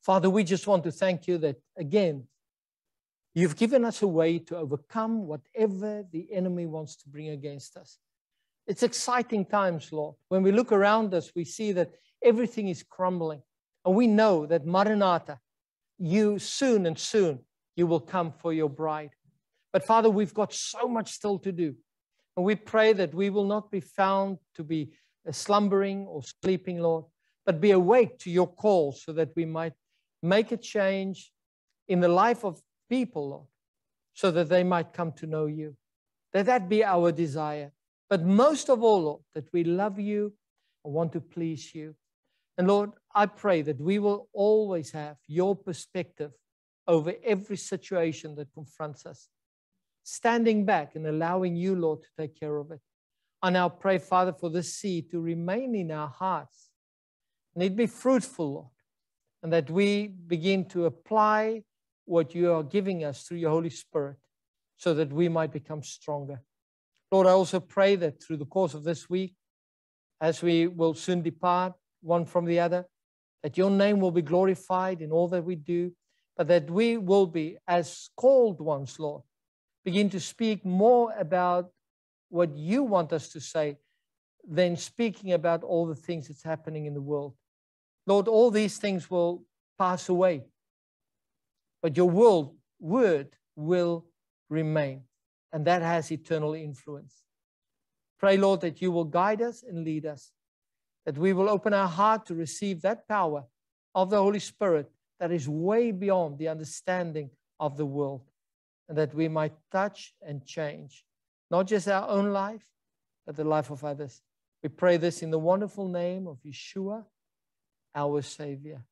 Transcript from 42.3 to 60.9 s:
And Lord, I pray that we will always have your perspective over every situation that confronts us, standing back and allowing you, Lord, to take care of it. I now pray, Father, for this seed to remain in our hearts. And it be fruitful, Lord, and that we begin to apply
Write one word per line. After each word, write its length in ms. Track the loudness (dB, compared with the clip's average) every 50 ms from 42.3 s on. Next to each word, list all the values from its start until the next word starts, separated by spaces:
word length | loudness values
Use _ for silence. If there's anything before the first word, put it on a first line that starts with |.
| _ _ _ _ _
And 100 | 0 4
Lord, 240 | 4 4 4 2 -2 -8 _ _ _ _
I 120 | 2 2
pray 380 | 2 0 -4 0 2 2 2 2
that 180 | -2 -4 -4
we 160 | 0 0 0
will 320 | 2 2 0 0 -2 -6 _
always 600 | _ 0 2 4 4 4 2 0 -2 -4 -6 -6
have 260 | -10 -12 -12 -12 -14 _ _
your 280 | -6 -2 0 0 0 0
perspective 760 | -2 -4 -12 -10 -12 -12 _ _ -8 -8 -8 _ _ -12 -12 -12 _ _ _ _ _ _ _ _ _ _
over 280 | 2 2 4 2 0 -6 -4 -2
every 340 | -2 -2 -2 -2 -8 -10
situation 760 | -10 -8 -8 -8 -8 -8 -4 -2 -2 -2 -2 -4 -6 -12 -14 -14
that 180 | -14 -14 -14 _
confronts 520 | -20 -20 -20 _ _ -12 -12 -12 -14 -18
us, 240 | -20 -20 _ -20 _ _ _ _ _ _ _ _ _ _ _ _ _ _ _ _
standing 600 | -16 -16 -2 0 2 2 4 2 2 2 2 2
back 320 | 2 0 0 0 -4 _
and 120 | -8 -6
allowing 480 | -4 -2 -2 -2 0 0 0 0 -2 -2
you, 200 | -2 -2 -2 -2
Lord, 260 | 0 0 -2 -2 -4 -8
to 60 | _ _
take 220 | -12 -12 -12 _ _
care 180 | -8 -6 -6
of 140 | -6 -8 -10
it. 80 | -16 -20 _ _ _ _ _ _ _ _ _ _ _ _
I 80 | 0 2
now 200 | 2 2 2 0
pray, 280 | -2 -2 0 0 0
Father, 360 | 0 0 2 2 2 2 2 -2
for 160 | -4 -8 -4
this 260 | -4 -4 -6 -6 -10
seed 340 | -8 -6 -4 -4 -4 -6 _
to 80 | -8 -6
remain 560 | -4 -4 -4 -4 -4 -4 -4 -4 -4 -4 -4
in 160 | -4 -4 -4
our 160 | -6 -8 -8
hearts. 600 | -10 -8 -6 -4 -4 -4 -4 -6 -12 _ _ _ _ _ _ _ _ _ _ _ _ _ _ _ _ _ _ _ _ _
And 80 | -2 -2
it 120 | -2 0
be 120 | 0 0
fruitful, 640 | -2 -2 -2 2 2 2 2 2 -2 -8 -6 -6 -6 -6
Lord, 140 | -8 -12 -18 _ _ _ _ _ _ _ _ _ _ _ _ _ _
and 100 | -4 0
that 200 | 0 0 0 0
we 360 | 0 2 2 4 2 0 -2
begin 580 | -4 -10 -16 -6 -4 -4 -2 0 0 0 0 -2 -4
to 160 | -4 0 0
apply 800 | 0